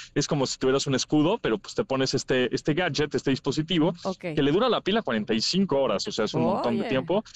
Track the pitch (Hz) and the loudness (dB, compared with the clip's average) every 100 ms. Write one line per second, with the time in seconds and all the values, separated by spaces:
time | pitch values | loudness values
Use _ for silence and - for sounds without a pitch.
0 | - 147 - 151 127 - 131 135 143 127 | -6 -4 -2 0 -2 0 2 2 0 -2
1 | - 151 151 226 127 107 - - 113 131 | 0 2 2 2 0 -2 -2 -6 -2 0
2 | 131 131 - 127 123 135 - 156 180 135 | 0 -2 0 0 2 0 -2 0 0 -2
3 | 147 131 - 131 143 151 156 180 165 175 | -2 -2 0 -2 -2 -4 0 2 2 0
4 | 196 180 180 151 139 175 247 165 180 214 | -6 -6 -4 0 2 2 2 0 0 0
5 | 139 113 104 110 - 180 196 139 127 95 | 0 -2 0 -2 0 0 2 2 2 0
6 | 107 - 107 160 165 202 - 233 - 131 | -2 -2 0 0 0 0 0 -2 0 -2
7 | 165 196 - | 0 -2 -2